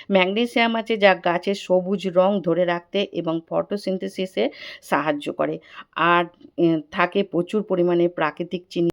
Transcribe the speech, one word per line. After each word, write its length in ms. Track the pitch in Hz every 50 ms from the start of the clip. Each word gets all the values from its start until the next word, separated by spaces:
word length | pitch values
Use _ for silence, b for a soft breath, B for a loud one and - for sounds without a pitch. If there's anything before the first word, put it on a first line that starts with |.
| B -
ম্যাগনেসিয়াম 640 | 196 190 180 185 202 220 240 233 - 247 233 233 226
আছে 220 | 226 220 - 226
যা 160 | 208 202 196 185
গাছের 420 | 175 - 180 170 175 - 196 202
সবুজ 520 | 196 - - 180 185 180 185 202 185 190
রং 340 | 190 165 185 180 196 208 196
ধরে 240 | 156 175 165 170 180
রাখতে 420 | 175 175 170 - _ - 196 202 -
এবং 300 | - 180 170 165 160 165 165 -
ফটোসিনথেসিসে 1000 | 170 165 170 - 202 202 - 196 190 185 196 196 - - 185 185 - 202 220 B B B B B B B
সাহায্য 520 | - - 185 143 147 156 147 147 - 143 -
করে। 260 | - 151 151 160 160 B B B B B B -
আর, 300 | - 160 170 175 175 175 170 - _ - - _
এ, 240 | - 170 165 165 156 147 _
থাকে 320 | - - 175 175 - 202 196
প্রচুর 400 | - - 170 175 - - 214 202
পরিমাণে 440 | - 190 180 175 175 175 170 170
প্রাকৃতিক 580 | 175 175 - 165 151 - - 175 170 185 175 175 _
চিনি 200 | - 180 170 170